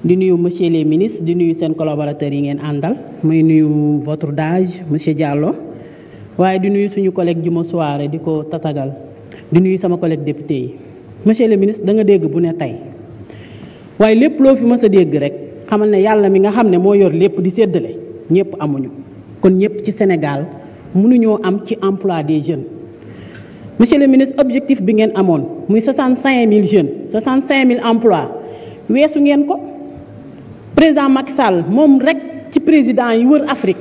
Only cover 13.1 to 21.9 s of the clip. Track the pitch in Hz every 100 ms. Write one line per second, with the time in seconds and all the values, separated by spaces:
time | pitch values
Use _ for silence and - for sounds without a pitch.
13.1 | - - - - - - - - - 214
14.1 | 220 285 - 269 262 233 240 208 190 160
15.1 | 143 143 - - - - 208 214 202 202
16.1 | 214 196 190 196 208 226 175 185 202 190
17.1 | 160 196 - 180 185 214 170 - - -
18.1 | - - 170 190 - 151 139 131 - -
19.1 | - - - 190 185 208 208 - 202 196
20.1 | 175 147 139 165 - - - - 180 214
21.1 | 247 220 208 185 196 - 220 190